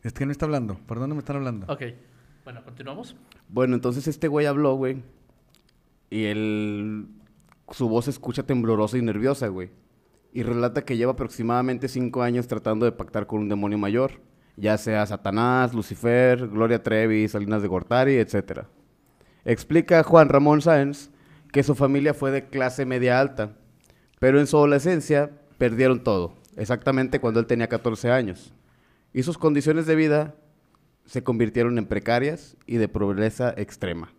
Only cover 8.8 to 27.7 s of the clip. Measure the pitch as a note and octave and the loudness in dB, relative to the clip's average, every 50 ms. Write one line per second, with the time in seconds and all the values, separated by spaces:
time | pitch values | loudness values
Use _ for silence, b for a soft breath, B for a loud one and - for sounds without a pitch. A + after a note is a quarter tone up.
8.8 | G#2+ G#2 B2 B2+ A#2+ A2+ G#2 G#2 A2+ C3 C#3 - B2+ G#2 F#2 F#2 F2+ F#2 - _ | 2 0 0 -2 -2 -2 -2 0 0 -2 -2 -2 -4 -6 -6 -8 -10 -12 -16 _
9.8 | _ _ _ _ _ _ _ _ _ _ - B2 A#2 A#2 A#2 A#2+ A#2+ A#2+ A2 C3 | _ _ _ _ _ _ _ _ _ _ -8 -6 -4 -2 0 0 0 0 -2 -4
10.8 | - - C3 A2+ A#2+ B2+ C3 A2+ C3 A2+ - - A2+ A#2 A#2+ B2 B2 B2+ B2+ A#2+ | -4 -2 -2 0 0 0 0 -2 -6 -8 -6 -6 -2 0 0 0 0 0 -2 -4
11.8 | C3+ B2+ - C3 B2+ A#2+ B2 B2+ A#2+ A#2+ A#2+ B2 A#2+ B2 A#2 A2 - A2 A2 G#2+ | -6 -6 -4 -4 -4 -2 -2 -2 -2 0 0 -2 -2 -4 -6 -4 -2 -2 0 2
12.8 | A#2 A#2 A2+ - F#2+ - - G#2+ G2+ - A2 G#2+ G#2 G#2 G#2 G2+ G#2 G#2 G#2 G#2 | 0 0 0 -2 -14 -6 -6 -6 -6 -4 -4 -4 -2 -2 -2 -2 -2 -2 -2 -2
13.8 | G2+ G2+ G#2 A#2+ C3 C3+ - - _ b b b b b b - F#2+ G#2+ G#2+ G#2+ | 0 0 0 0 0 -2 -4 -12 _ b b b b b b -4 -2 -2 -2 0
14.8 | - A#2 A2 G#2 G#2 G2 G2+ G2 - G2 G2 G#2+ A#2 B2 B2+ C3 B2+ B2 A#2+ A2+ | -2 -2 -2 -2 -2 -2 -6 -6 -6 -4 -2 0 0 2 2 2 0 0 -2 -4
15.8 | G2+ - G#2 - - A#2 A#2 B2 B2+ B2+ B2 B2 B2+ A2 G2+ G#2+ A2+ A2+ A#2 A2 | -6 -6 -10 -4 0 2 4 4 6 4 4 2 -2 -4 0 0 2 2 2 0
16.8 | - A#2 A2+ G#2+ A2+ A2+ A2 G#2+ G#2+ G#2 - G#2 G2+ G2+ A2 G#2+ G2+ F#2+ F#2 F#2 | 0 0 0 2 2 2 2 2 0 0 -2 -4 -4 -2 -2 -2 -2 -2 -2 -4
17.8 | - - A#2+ B2 C3 C#3 C#3 B2 A2 - - G2+ F#2+ - - - - - _ _ | -2 0 0 2 2 4 2 2 0 0 -2 -4 -4 -4 -12 -12 -12 -16 _ _
18.8 | _ _ _ _ _ b b b b b b b b - A#2 - - - D3+ E3+ | _ _ _ _ _ b b b b b b b b -2 -2 -2 -2 2 2 2
19.8 | E3 - F3+ D#3+ D3+ - E3+ E3 D#3 C3+ - C#3 C#3+ D3 D3+ D3+ D3 E3+ D#3+ C#3+ | 4 6 4 4 6 8 8 8 8 8 6 4 6 6 4 4 4 4 4 4
20.8 | C#3 C#3 C#3+ - - - b b b b b b b b - C#3+ C#3 D3 C#3 A2+ | 2 0 -4 -10 -16 -20 b b b b b b b b 0 0 2 2 2 2
21.8 | C#3 C3+ C#3 C#3+ C#3 D3+ C#3 C3 C#3 C3+ C3+ C#3 C3+ - - C3+ B2+ B2+ B2+ - | 2 2 2 2 2 0 0 0 -2 -2 -2 -2 -4 -6 -4 -2 -2 -2 -2 -4
22.8 | C3+ B2+ B2+ B2 B2 B2 B2 B2+ C#3 C#3 B2+ A2+ G#2+ G#2 A2 _ _ _ _ _ | -4 -4 -2 0 2 2 4 4 2 0 -2 -6 -8 -8 -8 _ _ _ _ _
23.8 | b b b b b b b _ - C3 C3+ C#3+ D3 C#3 - D3+ D3 D3 C#3+ C#3 | b b b b b b b _ 2 4 6 6 4 4 4 4 6 6 4 2
24.8 | C3 F3 F3+ D#3+ C#3+ - D3+ C#3+ D3 D3 D3 - _ _ _ _ B2+ A#2+ A2+ A2+ | 2 2 0 0 0 0 0 0 0 -2 -6 -20 _ _ _ _ -2 0 2 2
25.8 | C3 C3 B2+ A#2+ B2 A#2+ G#2 F#2 F2 E2 - - _ - - - G#2+ G2+ B2 A2 | 2 2 2 2 0 0 0 0 -2 -4 -10 -16 _ -20 -10 -10 -4 -4 -4 -2
26.8 | - C#3 C3 C3 C3 B2+ C#3 C#3 - A#2 A2 A#2 A#2 - B2 A#2 A#2 A2+ | 0 0 0 0 0 -2 -2 -2 -2 0 0 0 2 2 0 0 0 -2